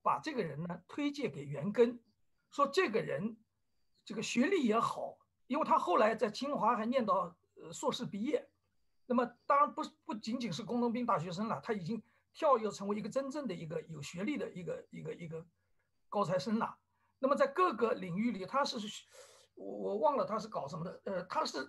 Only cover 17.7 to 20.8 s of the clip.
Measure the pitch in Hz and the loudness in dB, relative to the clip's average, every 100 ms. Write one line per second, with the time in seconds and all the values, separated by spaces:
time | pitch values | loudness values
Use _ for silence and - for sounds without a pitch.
17.7 | 214 226 190 185 175 233 190 190 269 269 | 4 2 0 -2 0 0 -2 -2 0 0
18.7 | 247 208 - - - - - _ - 196 | -2 -8 -10 -16 -20 -20 -20 _ -16 -10
19.7 | 208 190 202 302 277 180 208 220 165 143 | -6 -4 2 4 4 0 -2 -4 -6 -6
20.7 | 180 | -8